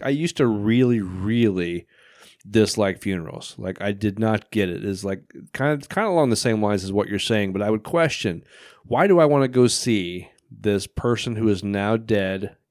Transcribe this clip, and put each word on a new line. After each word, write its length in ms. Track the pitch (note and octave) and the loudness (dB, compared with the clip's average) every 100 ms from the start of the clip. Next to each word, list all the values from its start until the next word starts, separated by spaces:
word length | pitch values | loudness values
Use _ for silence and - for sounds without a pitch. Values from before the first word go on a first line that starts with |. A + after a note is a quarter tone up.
I 60 | C3 | -4
used 260 | C#3+ E3 - | -2 -4 0
to 100 | B2+ | 0
really, 540 | G#2 G#2 A#2+ B2 A#2+ | 2 2 4 4 2
really 840 | F#2 F#2 G2 A#2 A#2 F#2 F2 F2 - _ _ _ - _ G2+ | -2 -6 -2 2 2 2 -2 -6 -10 _ _ _ -20 _ -2
dislike 520 | A2 G#2 - G2+ F2+ | 2 2 2 -2 -2
funerals. 540 | G2+ F#2+ D#2+ - - - | -4 -6 -6 -12 -16 -12
Like, 220 | F#2+ F#2+ | -10 -6
I 80 | G2+ | -6
did 260 | G2+ G#2 G2 | -2 -2 0
not 320 | A2 G#2+ - | 0 0 -2
get 160 | G#2+ F#2+ | -2 -2
it. 160 | F#2 | -2
It's, 180 | G2+ F#2+ | -6 -6
like, 300 | G2+ F#2+ - - - | -6 -8 -10 -20 -16
kind 200 | - C#3 D3 | -4 -2 -2
of, 60 | - | -4
kind 180 | - A3 | -4 0
of 60 | |
along 180 | F3 C#3 | 2 2
the 60 | A2 | 2
same 260 | B2+ A2 | 0 0
lines 220 | G#2 G#2 | 2 0
as 80 | F#2+ | 0
what 160 | G2 G2 | -2 -2
you're 100 | G2+ | -2
saying, 340 | - A2 G2 | 0 0 0
but 100 | F#2+ | -2
I 80 | G#2 | -2
would 120 | A2 | -2
question, 640 | - E3+ D#3+ - G#2+ E2 - - - - | -2 0 0 0 -4 -6 -10 -20 -20 -20
why 240 | - A#2 G3 | -4 2 4
do 100 | F3 | 6
I 60 | |
wanna 240 | D3+ C#3+ C3+ | 6 4 2
go 180 | B2+ B2 | 4 4
see 640 | - B2+ G#2+ F2 F2+ F2 _ _ | 4 0 0 0 -8 -12 _ _
this 380 | A2 G#2 G2+ - | -6 0 0 -2
person 480 | - A#2+ A#2 - | -4 -2 -2 -2
who 140 | A2 A2 | -2 0
is 160 | F#2+ | 0
now 320 | G2+ G2+ G2+ A2+ | -2 -4 0 -2
dead, 600 | A2+ G#2+ F#2+ F#2+ G2+ - _ | 0 0 0 -4 -8 -12 _